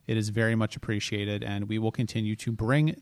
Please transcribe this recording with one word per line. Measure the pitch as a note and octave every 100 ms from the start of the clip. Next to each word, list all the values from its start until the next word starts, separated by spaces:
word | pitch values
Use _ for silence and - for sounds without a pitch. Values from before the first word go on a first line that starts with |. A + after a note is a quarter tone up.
| -
It | A2+
is | G#2+
very | G#2 A2+ A2+
much | G#2+
appreciated, | - - G#2 - G#2 G2+ G#2
and | A2 G2+ G2+
we | A2
will | A2
continue | - A2+ A#2 G#2+ G#2+
to | -
bring | A2+ A2 C#3 D#3 D3+